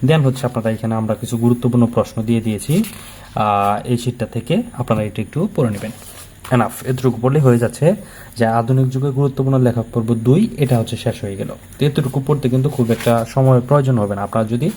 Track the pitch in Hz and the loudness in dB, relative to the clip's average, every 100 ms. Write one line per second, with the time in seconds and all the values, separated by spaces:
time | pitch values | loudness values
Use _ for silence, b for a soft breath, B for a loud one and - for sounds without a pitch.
0 | 131 160 135 127 127 120 110 110 113 113 | 4 4 2 0 -4 -2 -4 -4 -2 -2
1 | 110 110 113 117 117 120 123 120 117 117 | -2 -4 -4 0 2 2 2 2 2 2
2 | 107 - 110 117 110 104 - 156 226 B | -2 -4 -2 0 0 -4 -2 0 0 B
3 | B B B - 107 101 101 104 - 120 | B B B -2 2 2 2 0 0 -2
4 | 131 - 113 120 - 180 240 - 123 110 | -2 -4 -6 -6 -2 -2 -2 -6 -2 0
5 | 107 - 107 - 208 - 123 101 107 - | 0 -4 -6 -4 -4 0 0 -2 -8 -12
6 | B B B B - 127 104 - - 131 | B B B B -2 0 0 -4 -6 0
7 | 131 113 123 143 135 120 117 - 147 208 | 0 0 0 4 4 4 2 0 0 0
8 | B B B - 113 113 117 131 131 131 | B B B -2 0 2 2 2 2 0
9 | 139 131 143 135 135 135 123 117 110 - | -2 0 -2 0 0 2 2 0 -2 -4
10 | 110 117 113 147 233 - 139 123 113 117 | -2 0 4 4 2 0 0 2 0 -4
11 | - - 104 98 107 - - - 143 143 | -4 -4 -8 -8 -8 -10 -16 -2 -2 0
12 | 131 143 135 143 131 127 135 143 117 113 | -2 -2 0 0 2 0 0 0 0 2
13 | - 117 113 - 131 127 123 147 131 123 | 2 2 0 0 4 4 4 2 2 0
14 | 104 98 101 110 110 120 156 | 0 -2 -4 -2 -2 0 -2